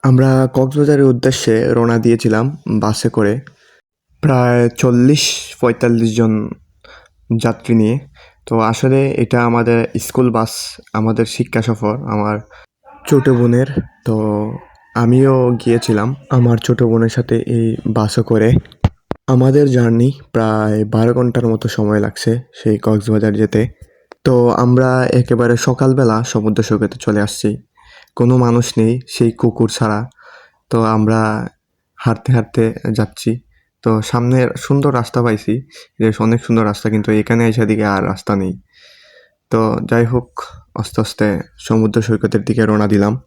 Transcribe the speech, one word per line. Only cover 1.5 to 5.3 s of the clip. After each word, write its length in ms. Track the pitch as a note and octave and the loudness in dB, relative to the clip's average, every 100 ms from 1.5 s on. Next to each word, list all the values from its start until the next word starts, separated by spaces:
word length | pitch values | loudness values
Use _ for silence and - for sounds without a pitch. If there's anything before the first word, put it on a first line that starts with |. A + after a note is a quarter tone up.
| A2+ C3+ | 0 2
রওনা 240 | B2 A#2 A#2 | 0 2 2
দিয়েছিলাম 600 | A#2+ A#2 A#2 A2 B2 D3+ - | 2 2 2 0 -2 -6 -4
বাসে 420 | A2 G#2+ A2+ A2+ | -2 -2 -2 -2
করে, 300 | A2 G#2 A#2 C3+ _ _ _ _ _ _ _ | 0 -2 -2 -8 _ _ _ _ _ _ _
প্রায় 480 | D#3 C3 B2 B2 A#2+ | 0 2 2 2 2
চল্লিশ 880 | - C3 A#2+ B2+ D3 - | 2 2 4 4 2 0